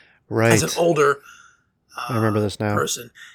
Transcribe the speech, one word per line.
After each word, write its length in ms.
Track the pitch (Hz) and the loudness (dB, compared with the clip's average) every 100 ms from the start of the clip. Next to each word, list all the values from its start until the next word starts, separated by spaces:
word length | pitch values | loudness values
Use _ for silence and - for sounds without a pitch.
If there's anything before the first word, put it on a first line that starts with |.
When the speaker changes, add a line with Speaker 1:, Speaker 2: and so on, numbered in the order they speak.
| _ _ - | _ _ -6
Speaker 1:
Right. 240 | 113 113 | 0 4
Speaker 2:
as 100 | 113 | 4
an 80 | - - | 2 0
older, 440 | 170 156 143 139 - - - _ _ _ _ - | 0 2 2 0 -6 -20 -20 _ _ _ _ -14
uh, 100 | 120 | -6
Speaker 1:
I 40 | 120 | -2
remember 240 | 110 107 | 0 0
this 180 | 104 - | -2 -4
now. 160 | 107 | -4
Speaker 2:
person. 360 | 104 - - 120 - - | -2 -4 -6 -12 -20 -20